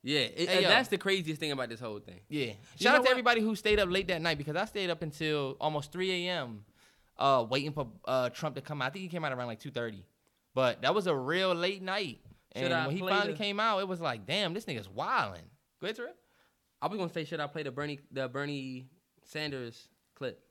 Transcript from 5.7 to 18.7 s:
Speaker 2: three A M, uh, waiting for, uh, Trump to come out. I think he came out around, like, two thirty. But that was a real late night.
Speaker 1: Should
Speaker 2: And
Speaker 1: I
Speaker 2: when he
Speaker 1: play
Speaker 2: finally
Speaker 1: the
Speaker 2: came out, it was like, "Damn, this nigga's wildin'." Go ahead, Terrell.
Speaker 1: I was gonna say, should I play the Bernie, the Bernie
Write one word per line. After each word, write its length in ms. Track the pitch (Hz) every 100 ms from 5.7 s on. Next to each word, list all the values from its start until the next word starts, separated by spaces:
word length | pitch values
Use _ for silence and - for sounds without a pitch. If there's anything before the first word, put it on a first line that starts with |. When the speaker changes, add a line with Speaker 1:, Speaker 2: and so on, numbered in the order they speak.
| 151 143
Speaker 2:
three 340 | 175 185 180 180
A 40 |
M, 320 | 175 123 107 104 _ - _ _ -
uh, 260 | 135 135 117
waiting 240 | 135 147
for, 140 | 147 123 - -
uh, 240 | 131 123
Trump 240 | - 156 135
to 60 |
come 180 | - 147
out. 60 | 131
I 40 |
think 120 | 190
he 60 | 185
came 160 | 170 156
out 60 |
around, 140 | 127 123
like, 120 | 110
two 100 | 143
thirty. 320 | 123 117 101 92 _ _ _ _
But 260 | 127 127 110
that 120 | 127
was 120 | 202 185
a 80 |
real 400 | 143 127 175 190
late 280 | 170 180 196
night. 380 | 185 101 175 110 - - _ -
Speaker 1:
Should 80 |
Speaker 2:
And 100 | 170
Speaker 1:
I 120 | 165 139
Speaker 2:
when 100 | 175
he 60 |
Speaker 1:
play 100 | 185
Speaker 2:
finally 200 | 196 202
Speaker 1:
the 40 | 160
Speaker 2:
came 220 | 208 202
out, 180 | 226 196
it 60 | 190
was 120 | 180
like, 240 | 160 117 98
"Damn, 280 | 180 185
this 100 | 185
nigga's 240 | 214 123 95
wildin'." 540 | 101 175 247 110 90 82 _ _ _
Go 60 | 190
ahead, 100 | 226
Terrell. 180 | 247 359 _ _ _ _ _ _
Speaker 1:
I 80 | 151
was 100 | 208
gonna 140 | 175
say, 120 | 175
should 140 | 147 160
I 80 | 147
play 160 | 156
the 80 | 143
Bernie, 300 | 127 147 143 _
the 180 | 135 131
Bernie 600 | 135 143 143 131